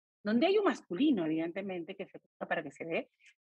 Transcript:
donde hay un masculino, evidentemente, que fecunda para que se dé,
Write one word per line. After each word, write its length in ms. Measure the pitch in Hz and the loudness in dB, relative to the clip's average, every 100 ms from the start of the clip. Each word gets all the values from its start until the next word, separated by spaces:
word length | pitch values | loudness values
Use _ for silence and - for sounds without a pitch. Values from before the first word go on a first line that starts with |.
| _ _ | _ _
donde 240 | 208 240 339 | 0 2 4
hay 100 | 415 | 4
un 80 | |
masculino, 600 | 381 226 - 175 302 214 | 2 0 -4 0 2 4
evidentemente, 680 | 156 160 170 180 202 180 165 | 2 0 -2 -4 -6 -8 -8
que 120 | 190 180 | -12 -12
fecunda 400 | 175 _ - 196 | -14 _ -12 -4
para 160 | 175 | -4
que 80 | 151 | -6
se 140 | - | -10
dé, 260 | 165 180 - _ - _ | -6 -6 -6 _ -20 _